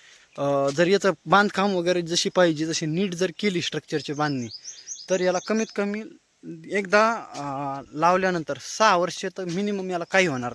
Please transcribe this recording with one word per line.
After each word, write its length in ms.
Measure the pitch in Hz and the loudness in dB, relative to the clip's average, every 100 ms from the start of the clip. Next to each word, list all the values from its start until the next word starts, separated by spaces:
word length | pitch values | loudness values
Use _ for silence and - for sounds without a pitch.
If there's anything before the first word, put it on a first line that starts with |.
| - - _ - | -20 -20 _ -4
अ, 300 | 143 139 139 | 0 2 2
जर 180 | 139 170 | 2 4
याचं 260 | 196 196 165 - | 4 2 0 4
बांधकाम 480 | 190 208 - 202 | 4 4 2 0
वगैरे 280 | 185 170 180 | 2 0 0
जशी 260 | 165 170 202 | 0 -2 0
पाहिजे, 380 | 185 175 151 160 | 4 4 4 -2
जशी 200 | 156 160 | -2 -2
नीट 280 | 160 196 | -2 -2
जर 160 | 175 180 156 | -2 -4 -2
केली 240 | 208 175 | -2 -2
स्ट्रक्चरची 500 | - 156 - 151 139 | -4 -6 -4 -6 -4
बांधणी, 360 | 143 151 135 117 - - - - - - | -2 -2 -2 -6 -12 -18 -18 -16 -12 -4
तर 100 | 185 | 0
याला 180 | 180 180 - | 0 0 -2
कमीत 200 | 214 220 - | -2 -2 -4
कमी 260 | 202 208 220 - _ _ 165 165 170 | -4 -4 -10 -18 _ _ -16 -14 -6
एकदा, 420 | 190 190 208 220 226 131 | -4 2 4 4 0 -6
अ, 460 | 131 143 135 143 139 127 | -10 -8 -6 -6 -8 -8
लावल्यानंतर 640 | 135 165 185 185 175 147 135 | 2 4 4 2 -2 -4 -8
सहा 360 | - - 220 180 | -6 2 4 4
वर्ष 300 | 175 - 190 185 | 2 -4 -8 -8
तर 60 | |
मिनिमम 460 | 185 170 208 202 185 | -6 -4 -2 -4 -4
याला 140 | 180 | -6
काही 220 | 170 190 185 | 0 2 2
होणार 260 | 131 120 | 0 -4